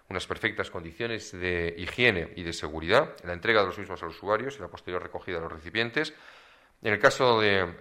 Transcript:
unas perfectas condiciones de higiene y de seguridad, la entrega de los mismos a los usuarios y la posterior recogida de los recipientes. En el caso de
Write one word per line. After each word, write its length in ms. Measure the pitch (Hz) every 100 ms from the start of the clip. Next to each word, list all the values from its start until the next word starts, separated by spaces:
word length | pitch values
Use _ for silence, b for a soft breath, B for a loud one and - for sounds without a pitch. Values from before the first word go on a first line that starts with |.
| _
unas 160 | 92 -
perfectas 440 | 92 110 98 95
condiciones 640 | 92 82 82 117 110 -
de 420 | 90 90 87 85 85
higiene 560 | 87 - 123 92 80 -
y 60 |
de 100 | 85
seguridad, 640 | 82 80 78 82 117 165 -
la 80 | 87
entrega 280 | 87 110 110
de 60 | 95
los 100 | 87
mismos 240 | 92 87
a 40 | 85
los 100 | -
usuarios 420 | 92 107 131 131
y 20 |
la 80 | 87
posterior 340 | 104 - 90
recogida 340 | 85 92 - 87
de 80 |
los 80 | 82
recipientes. 640 | 80 78 107 117 151 156 B B B B B B _
En 100 | 110
el 60 | 104
caso 420 | 139 - 127 113
de 240 | 104 98 87 87